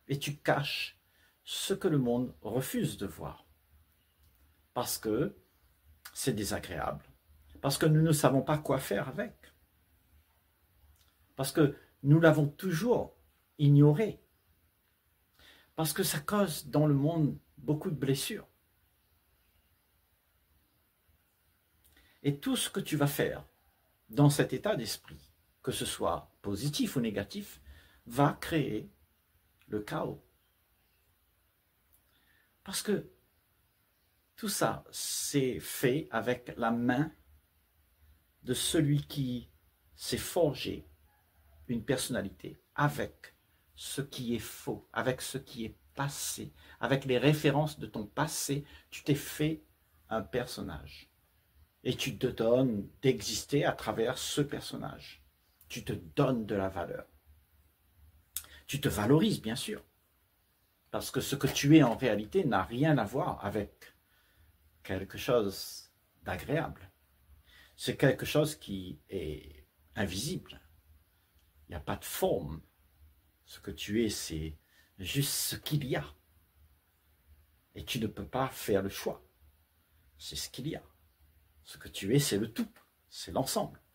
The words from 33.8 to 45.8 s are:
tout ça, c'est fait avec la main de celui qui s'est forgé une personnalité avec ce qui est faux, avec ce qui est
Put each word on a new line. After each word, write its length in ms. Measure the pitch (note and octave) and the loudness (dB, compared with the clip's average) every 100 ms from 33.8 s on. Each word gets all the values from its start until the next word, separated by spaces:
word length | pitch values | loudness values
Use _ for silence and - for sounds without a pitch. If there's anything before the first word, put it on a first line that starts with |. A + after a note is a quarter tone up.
| _ _ _ _ _ - | _ _ _ _ _ -10
tout 120 | G#3 | -4
ça, 360 | - B2 C#2+ - | 0 0 -2 -8
c'est 720 | - - - - C#3+ C3 F2+ | -8 -6 -4 0 2 2 -2
fait 480 | - - B2 C#3+ - | -6 0 2 2 0
avec 440 | A2+ G#2+ B2 - - | -2 0 -2 -4 -2
la 140 | A#2 | 0
main 420 | A#2+ A#2+ B2+ D#3+ - _ - _ _ _ _ _ _ _ _ _ _ A2+ | 2 2 2 0 -6 _ -20 _ _ _ _ _ _ _ _ _ _ -4
de 80 | |
celui 480 | B2 - E3+ C#3+ D3 | -2 0 2 4 2
qui 480 | - D3 B2+ B2 A#2 _ _ _ _ - | 0 -4 -4 -4 -10 _ _ _ _ -12
s'est 200 | - A#2 | -4 -4
forgé 720 | - F3+ D#3 B2+ F#2+ F2+ - - _ _ _ _ _ - - | -2 2 2 2 -6 -8 -12 -20 _ _ _ _ _ -14 -6
une 160 | A#2 | -4
personnalité 800 | A2 B2+ - A#2+ F#2+ - - - _ - | -2 -2 -2 -4 -4 -8 -16 -16 _ -2
avec 580 | C#3+ C#3+ G2+ - - _ _ _ _ | 0 0 -8 -10 -20 _ _ _ _
ce 260 | - - - | -16 -10 -8
qui 340 | C#3+ - A#2+ | -8 -6 -4
est 60 | A#2 | -4
faux, 480 | - - - G#2+ - | -4 -10 -8 -8 -6
avec 280 | - B2 B2+ | -2 -2 -2
ce 160 | - B2+ | -4 -8
qui 280 | - A#2+ | -10 -10
est 120 | A2 - | -10 -12